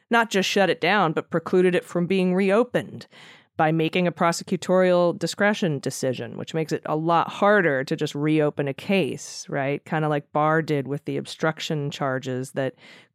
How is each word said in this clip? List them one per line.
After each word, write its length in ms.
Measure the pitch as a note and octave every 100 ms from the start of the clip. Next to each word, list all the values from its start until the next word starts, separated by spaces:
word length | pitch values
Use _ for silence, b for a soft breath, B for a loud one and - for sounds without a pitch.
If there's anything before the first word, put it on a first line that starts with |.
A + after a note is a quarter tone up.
| _
not 180 | A#3 A3+
just 180 | F#3+ F3+
shut 220 | G3+ F#3
it 120 | -
down, 320 | E3 G#3 E3
but 180 | D#3+ -
precluded 420 | E3+ - F#3 F3+
it 100 | F3
from 220 | - F3 F3
being 300 | F#3+ F#3 F#3
reopened 720 | G3 G#3 A#3+ F3 - A#2 - B B B B -
by 160 | D#3
making 340 | D#3+ D#3+ - F3
a 60 |
prosecutorial 1080 | - E3+ E3 - F#3 - F#3 F#3 F3 F3 -
discretion 640 | E3 - G3+ G#3+ F3+ C#3
decision, 580 | C3+ - C3 A#2+ A#2 -
which 160 | -
makes 180 | D#3+ D#3
it 120 | D#3+ -
a 100 | D#3
lot 320 | D#3+ E3 -
harder 560 | - G3+ G#3 E3 C3+
to 120 | C3 D#3
just 180 | D3+
reopen 540 | C#3+ D3+ D#3 D3 - C#3
a 60 |
case, 720 | - - G3 C3 C#3+ - - -
right? 340 | D3 C3+ C#3+
Kinda 240 | - D#3+ D3+
like 240 | D3 -
Barr 300 | D3+ D3+ D#3+
did 260 | D#3 D3 C3
with 160 | C#3+ -
the 120 | C#3
obstruction 720 | C3+ - D#3+ D#3 - D#3 C#3+
charges 640 | - C#3 C3 C3 B2+ C3
that 240 | C#3+ C3 - B B B